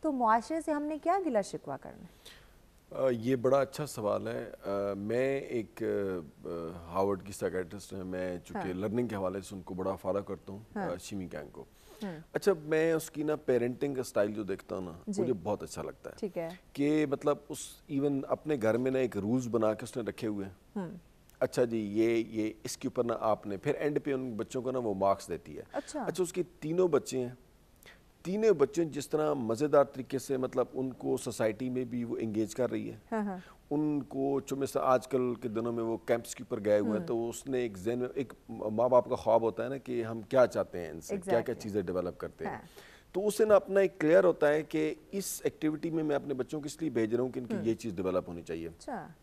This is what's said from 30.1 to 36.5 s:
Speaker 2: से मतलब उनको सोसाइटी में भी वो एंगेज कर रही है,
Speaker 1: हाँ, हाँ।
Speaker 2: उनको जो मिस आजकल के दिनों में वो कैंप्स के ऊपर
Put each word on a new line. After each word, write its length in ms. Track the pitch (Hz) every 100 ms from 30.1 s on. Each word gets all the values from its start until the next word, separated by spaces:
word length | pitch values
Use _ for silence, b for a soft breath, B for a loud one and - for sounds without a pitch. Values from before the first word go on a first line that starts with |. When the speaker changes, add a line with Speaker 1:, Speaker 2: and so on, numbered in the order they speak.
| 139
Speaker 2:
से 200 | - 135
मतलब 320 | 127 131 123
उनको 420 | - 131 123 135 131
सोसाइटी 540 | - 110 123 104 127
में 200 | 127 127
भी 140 | 120
वो 120 | 117 120
एंगेज 380 | 113 107 110
कर 160 | - 120
रही 180 | 117 107
है, 140 | 110 -
Speaker 1:
हाँ, 140 | 220
हाँ। 180 | 208 185 B B -
Speaker 2:
उनको 680 | 147 151 147 123 135 139 139
जो 160 | 127 135
मिस 200 | 135 139
आजकल 600 | 131 127 - 131 127 120
के 60 | 123
दिनों 240 | 110 120
में 100 | 117
वो 180 | 113 113 -
कैंप्स 260 | 117 117
के 80 | -
ऊपर 180 | -